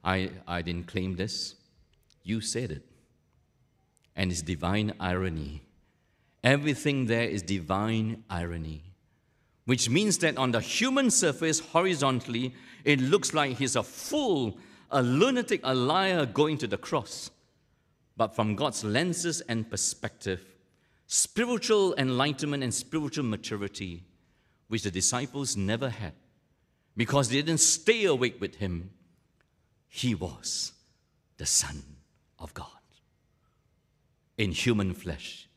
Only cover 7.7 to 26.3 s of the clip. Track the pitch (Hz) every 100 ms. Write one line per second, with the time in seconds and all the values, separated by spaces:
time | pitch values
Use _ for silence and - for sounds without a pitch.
7.7 | 95 107 113 110 113 - 90 85 85 80
8.7 | 76 87 92 _ _ _ _ _ _ -
9.7 | 127 113 139 214 175 170 127 131 113 -
10.7 | - 240 269 262 - 170 135 160 156 -
11.7 | 165 190 165 139 127 - 117 131 - -
12.7 | - 135 143 127 190 - 156 143 120 135
13.7 | 120 - - - 302 262 160 117 - -
14.7 | - - - 123 131 240 247 233 190 131
15.7 | 131 127 170 190 180 135 104 151 151 127
16.7 | 98 - 151 107 - - _ _ _ _
17.7 | _ _ _ _ - 110 - 110 101 143
18.7 | - 110 113 175 175 170 160 - 117 110
19.7 | 101 - - 110 - 104 90 - _ _
20.7 | _ _ _ _ - - - 240 240 -
21.7 | 214 190 151 131 127 143 143 151 143 127
22.7 | 104 - 156 143 151 123 104 - 104 101
23.7 | - 95 85 90 _ _ _ _ _ _
24.7 | 110 104 90 90 123 131 143 135 101 95
25.7 | 113 131 113 90 - _